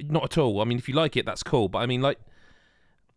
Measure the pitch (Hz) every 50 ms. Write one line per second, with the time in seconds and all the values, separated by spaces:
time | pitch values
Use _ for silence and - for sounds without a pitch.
0 | 147 147 151 160 - - - 165 143 120 101 101 110 117 120 120 - - 127 151
1 | 165 147 - 127 - 110 92 - - - - 127 104 92 98 95 117 123 127 123
2 | 131 139 - - - - - - - - - _ _ _ _ _ _ _ _ _
3 | _ _ _